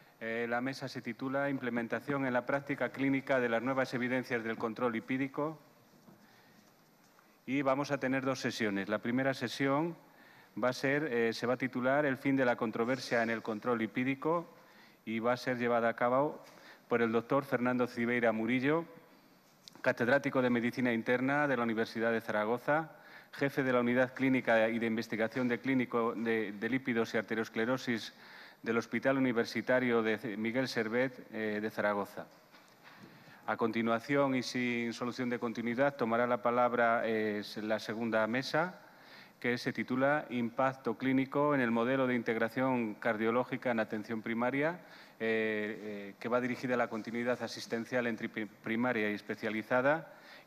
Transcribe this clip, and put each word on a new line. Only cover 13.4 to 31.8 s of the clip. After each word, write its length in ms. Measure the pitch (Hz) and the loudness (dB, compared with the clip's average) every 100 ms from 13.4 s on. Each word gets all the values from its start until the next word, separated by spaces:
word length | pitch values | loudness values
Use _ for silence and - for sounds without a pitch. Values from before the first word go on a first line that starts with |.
control 380 | 110 107 123 117 | -4 -4 0 0
lipídico 680 | 113 - 127 135 156 170 165 - - - - - - | 0 -2 -2 0 0 0 -2 -14 -20 -20 -20 -14 -6
y 140 | 113 | -2
va 120 | 117 | 0
a 60 | 127 | 0
ser 180 | - 123 | 0 0
llevada 320 | 120 120 117 | 2 2 2
a 80 | 113 | 2
cabo 460 | 123 127 151 - - - - - - | 2 2 2 -2 -14 -20 -20 -16 -2
por 120 | - | 2
el 100 | 117 | 2
doctor 360 | 113 113 139 139 | 2 2 0 0
Fernando 400 | 123 123 123 123 | 0 0 0 0
Cibeira 460 | 123 120 120 117 | 0 0 2 2
Murillo, 520 | 110 113 127 131 160 170 - - - - _ _ _ - - | 2 2 2 2 0 -2 -12 -20 -20 -20 _ _ _ -20 -4
catedrático 640 | - 123 120 139 143 135 | -2 2 4 4 2 2
de 80 | 127 | 2
Medicina 420 | 120 117 117 123 | 2 0 0 0
Interna 560 | 117 113 123 131 143 147 | 0 2 2 2 2 2
de 80 | 127 | 2
la 60 | |
Universidad 500 | 117 110 113 113 113 | 0 0 -2 0 0
de 80 | 113 | 0
Zaragoza, 720 | 110 107 107 120 - 147 160 - - - - | 0 0 0 0 0 0 0 -10 -20 -20 -14
jefe 300 | - 139 139 | -2 -2 0
de 100 | 131 | 2
la 80 | 123 | 4
Unidad 340 | 120 123 127 | 4 4 2
Clínica 560 | - 135 131 120 113 110 | 2 2 2 4 4 4
y 80 | 117 | 2
de 80 | 117 | 0
Investigación 600 | 113 113 107 110 131 127 | 0 -2 -2 -2 0 0
de 120 | 117 | 0
Clínico 560 | 127 131 120 123 113 110 | 0 0 2 0 0 0
de, 360 | 117 113 104 | 0 0 -2
de 160 | 104 113 | -4 -2
Lípidos 420 | 131 131 117 113 | -2 0 0 0
y 60 | 113 | 0
Arteriosclerosis 960 | 101 110 110 113 113 131 - 117 - - - - - - | -2 -2 -2 -2 0 0 -2 -4 -4 -14 -20 -20 -20 -10
del 160 | 117 120 | -4 -2
Hospital 400 | 117 117 135 135 | -2 -2 2 2
Universitario 840 | 131 117 117 120 107 127 127 117 | 2 2 0 -2 2 2 4 2
de 140 | 110 107 | 2 0
C-, 200 | 123 101 | -4 -4
Miguel 300 | 110 120 127 | -2 0 0
Servet, 440 | - 110 120 131 131 - | -2 0 0 0 -4 -12
eh, 240 | 113 110 107 | -6 -4 -2
de 100 | 107 | -4
Zaragoza. 560 | - | 0